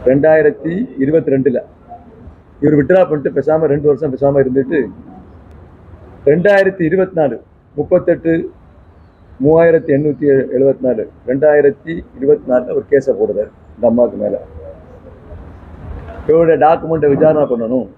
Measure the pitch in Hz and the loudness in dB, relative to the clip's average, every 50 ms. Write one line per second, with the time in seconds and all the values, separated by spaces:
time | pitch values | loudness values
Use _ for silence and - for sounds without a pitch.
0 | - 123 131 143 143 156 156 160 147 147 143 - - 160 170 196 247 247 - - | 2 2 2 4 4 4 4 4 4 2 0 -2 -8 -6 -6 -6 -6 -8 -4 -4
1 | 135 139 156 165 156 151 135 135 127 139 120 117 - - - _ - - - - | -2 0 0 0 0 0 -2 0 0 -2 -2 -4 -8 -10 -20 _ -20 -20 -20 -20
2 | - - - - - - - _ _ _ - - 143 147 151 147 139 135 180 190 | -20 -20 -20 -20 -20 -20 -20 _ _ _ -10 -4 -2 0 2 0 2 2 2 2
3 | 180 - 151 147 135 - 127 139 135 156 156 160 165 143 143 147 143 151 143 135 | 2 2 -2 -4 -4 -4 -4 -4 -2 0 0 0 0 0 -2 0 0 0 0 0
4 | 160 143 131 127 139 139 143 139 131 131 127 139 131 131 170 147 117 98 95 - | -4 -6 -4 -2 -2 0 2 0 0 0 0 -2 -2 -2 -2 -4 -4 -4 -10 -18
5 | - - - - - - - - - - - - - - - - - - - - | -20 -20 -20 -20 -20 -20 -20 -20 -20 -20 -20 -20 -20 -20 -20 -20 -20 -20 -20 -20
6 | - - - - - 139 147 175 170 202 202 196 190 190 190 - 170 156 175 190 | -20 -20 -20 -4 0 0 0 2 2 2 4 4 2 0 -2 -2 -2 -2 0 0
7 | 185 185 - 165 156 131 113 107 - _ _ _ _ _ _ 147 147 - 180 180 | -2 -2 0 -2 -2 -2 -2 -6 -14 _ _ _ _ _ _ -8 -2 0 0 0
8 | 135 175 165 147 - 165 165 165 - - - - - - - - - - _ - | 2 0 -2 0 0 -2 -2 -2 -4 -8 -14 -18 -20 -20 -20 -20 -20 -20 _ -20
9 | - - _ _ - - - - 131 147 160 165 170 170 165 160 123 - 143 139 | -20 -20 _ _ -20 -20 -10 -2 2 4 4 6 6 4 4 2 2 0 0 0
10 | 151 151 139 - 147 143 135 135 120 - - 127 135 139 131 131 127 127 120 110 | 0 -2 -2 0 2 2 2 2 0 -2 -2 0 2 0 0 0 -2 -2 -2 -2
11 | 95 - - - - 120 127 139 147 151 147 147 143 143 139 _ - 160 170 - | -6 -10 -14 -14 -6 -6 -2 2 2 4 4 4 4 2 0 _ -10 -10 -10 -10
12 | - - - 120 131 143 147 - - 131 127 123 123 123 92 143 - - 143 139 | -12 -16 -12 -4 0 0 0 0 0 -2 -2 -2 -2 -2 -6 -6 -2 0 -2 0
13 | 131 135 117 98 110 104 101 101 104 - - _ - - - - 117 117 113 120 | 0 -2 -2 -2 -2 -2 -2 -4 -6 -6 -10 _ -20 -20 -10 -2 0 0 2 2
14 | 120 113 - 101 104 104 95 - - - - - - - - - - - - - | 0 0 -2 -6 -6 -6 -6 -6 -10 -16 -20 -18 -18 -18 -20 -20 -20 -20 -20 -20
15 | - - - - - - - - - - - - - - - - - - - - | -20 -20 -20 -20 -20 -20 -20 -20 -20 -20 -20 -20 -20 -20 -20 -20 -16 -16 -14 -14
16 | - - - - - - 151 165 170 160 160 147 151 151 165 - - 160 165 160 | -14 -16 -16 -10 -2 0 2 2 4 2 2 4 4 2 2 0 -2 -4 -4 0
17 | 147 147 139 139 156 156 156 151 143 131 123 117 117 113 127 127 107 98 - | 0 0 2 4 2 2 4 2 0 -2 -2 -4 -4 -4 -4 -4 -4 -6 -14